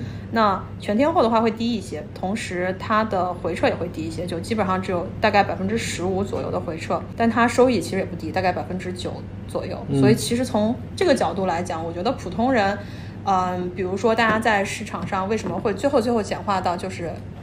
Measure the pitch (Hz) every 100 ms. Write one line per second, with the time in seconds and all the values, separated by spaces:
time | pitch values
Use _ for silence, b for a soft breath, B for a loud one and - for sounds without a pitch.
0 | B B B 226 214 185 - - - 208
1 | 294 339 233 226 226 220 233 226 - 151
2 | 147 - 185 220 - 180 180 190 - 214
3 | 220 196 180 180 170 190 277 - 165 170
4 | 160 165 180 170 190 220 190 185 190 180
5 | 170 - 214 202 196 180 190 226 - -
6 | 175 185 202 - - 90 95 160 - 165
7 | - - 233 233 240 - 254 220 156 190
8 | - 180 160 170 185 180 143 180 180 180
9 | 160 - - - - 175 175 170 - 139
10 | 135 226 - 240 254 214 214 262 - -
11 | 359 254 170 180 185 170 185 165 165 170
12 | 202 262 180 175 247 254 196 202 B B
13 | B B - 185 185 180 180 180 180 202
14 | 226 226 226 220 233 202 208 - 214 190
15 | 180 190 190 220 185 175 220 190 277 277
16 | 226 233 190 175 202 190 185 175 190 190
17 | 165 180 - -